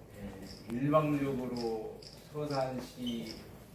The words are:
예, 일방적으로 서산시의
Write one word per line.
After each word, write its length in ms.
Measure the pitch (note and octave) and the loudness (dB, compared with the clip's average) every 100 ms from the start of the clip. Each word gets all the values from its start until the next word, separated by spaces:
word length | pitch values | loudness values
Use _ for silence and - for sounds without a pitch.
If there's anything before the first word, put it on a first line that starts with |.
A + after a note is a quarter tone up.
| - - | -16 -12
예, 560 | G2+ - - - - A#2+ | -10 -10 -12 -12 -4 2
일방적으로 1200 | C#3+ D#3 D3+ C#3+ C#3 B2+ B2 A#2+ A#2 A2 G#2+ - - - - | 8 8 8 4 4 0 0 0 0 0 -4 -8 -14 -16 -10
서산시의 1000 | D3 D3 C3+ C3 B2+ - - B2 A#2 A2 G#2+ - - - | -4 0 2 0 0 -6 -6 -4 -2 -4 -8 -12 -14 -16